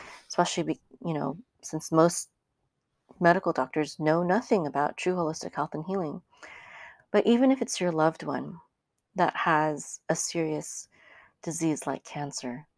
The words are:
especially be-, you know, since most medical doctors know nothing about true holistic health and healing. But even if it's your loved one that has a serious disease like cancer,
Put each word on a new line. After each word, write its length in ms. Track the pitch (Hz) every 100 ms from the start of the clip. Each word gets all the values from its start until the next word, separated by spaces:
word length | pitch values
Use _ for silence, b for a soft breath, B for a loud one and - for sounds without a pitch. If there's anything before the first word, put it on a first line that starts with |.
| B B B
especially 360 | - 175 -
be-, 160 | 156 156 _ -
you 100 | 170
know, 220 | 156 151 160 - _
since 300 | - 156 -
most 360 | 160 165 - - _ _ _ _ _ _ _ _ -
medical 320 | 175 175 175
doctors 480 | 160 131 - 147 -
know 240 | 156 165
nothing 420 | 175 190 - 214 151
about 300 | 139 147 -
true 180 | 180
holistic 400 | 185 160 160 -
health 200 | - 151
and 100 | 151
healing. 380 | 165 196 160 165 _ B B B B B B B B
But 120 | 208
even 280 | - 233 262
if 100 | 262
it's 180 | 226 -
your 120 | 180
loved 320 | 160 156 160
one 340 | 156 135 143 170 _ _ _ _ _
that 220 | - 175 -
has 640 | - 156 156 147 - - -
a 80 | 160
serious 720 | - 170 160 151 - - - b b b b b
disease 440 | - 165 165 147 -
like 180 | 135
cancer, 640 | - - 143 - 127 123 -